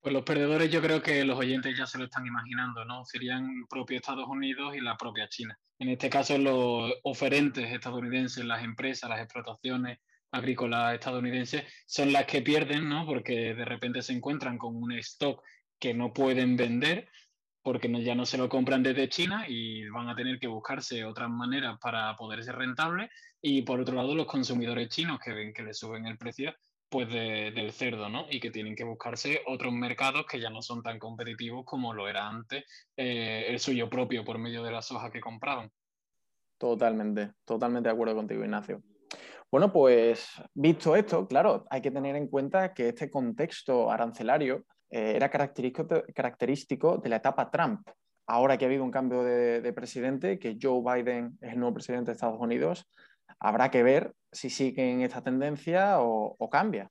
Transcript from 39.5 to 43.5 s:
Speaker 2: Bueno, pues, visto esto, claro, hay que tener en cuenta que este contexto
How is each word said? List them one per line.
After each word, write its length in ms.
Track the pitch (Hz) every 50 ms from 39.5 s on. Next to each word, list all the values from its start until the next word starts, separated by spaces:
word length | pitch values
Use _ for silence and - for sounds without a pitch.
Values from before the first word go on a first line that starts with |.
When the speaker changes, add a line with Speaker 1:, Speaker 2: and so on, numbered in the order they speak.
Speaker 2:
Bueno, 200 | - 135 185 208
pues, 560 | 190 175 139 131 123 117 113 117 117 113 - - - - - - _
visto 420 | 143 139 160 165 151 - 165 156
esto, 320 | 202 208 208 - 170 190 190
claro, 380 | 127 139 175 214 143 - - -
hay 140 | - 135 -
que 80 | 143
tener 260 | 127 139 135 139 139
en 120 | 147 147 127
cuenta 440 | 131 139 135 135 - 190 190 185 185
que 160 | - 123 117
este 220 | 117 - 151 139
contexto 800 | - 143 127 120 113 120 151 165